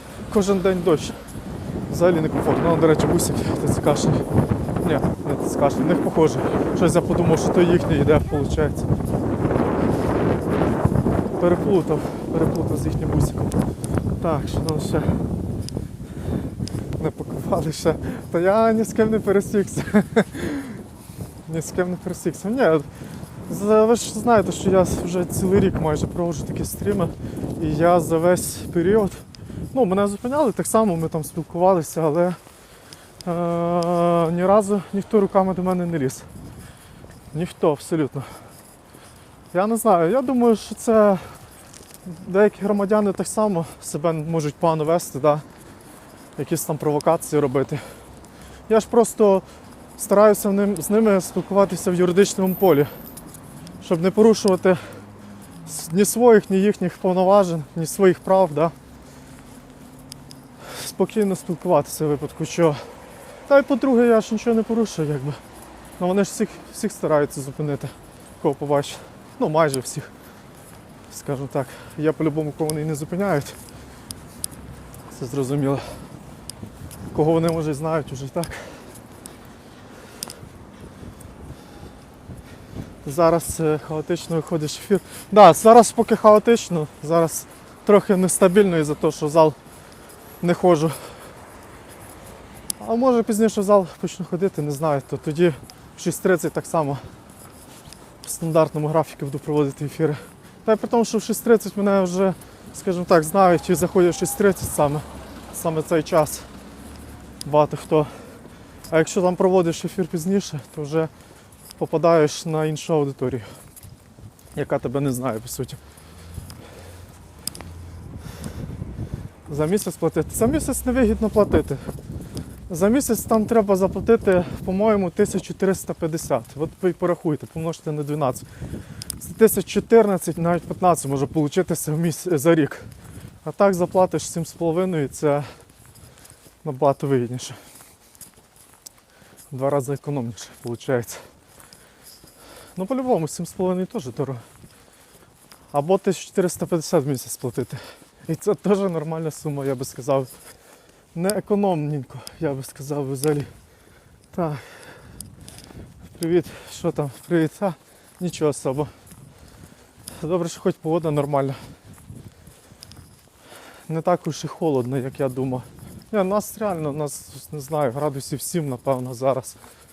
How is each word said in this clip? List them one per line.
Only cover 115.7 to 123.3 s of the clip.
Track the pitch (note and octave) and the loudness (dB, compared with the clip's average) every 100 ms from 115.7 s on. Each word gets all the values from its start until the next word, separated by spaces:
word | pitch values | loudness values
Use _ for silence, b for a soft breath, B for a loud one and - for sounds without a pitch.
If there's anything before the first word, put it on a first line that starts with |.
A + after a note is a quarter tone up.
| - B B B B B B B B B B B B B - - - - - - - - - - B B B B B B B - - B B B - - | -12 B B B B B B B B B B B B B -20 -20 -16 -14 -14 -16 -18 -18 -18 -18 B B B B B B B -14 -12 B B B -18 -10
За | D3 D3+ | -4 0
місяць | G3+ - - | 0 -2 -2
платити. | E3 D#3+ D3+ - | -2 -2 -4 0
За | A3+ | 0
місяць | D4+ - B3+ B3+ | 0 -2 -4 -2
невигідно | B3 G#3+ G#3+ G#3+ | 2 2 2 2
платити. | G#3+ G3 E3 - C3+ B B B B B B B B - | 2 4 2 0 -6 B B B B B B B B -10
За | D#3+ G3 | 0 2
місяць | C4+ C4 G#3 | 2 2 -2
там | - | 0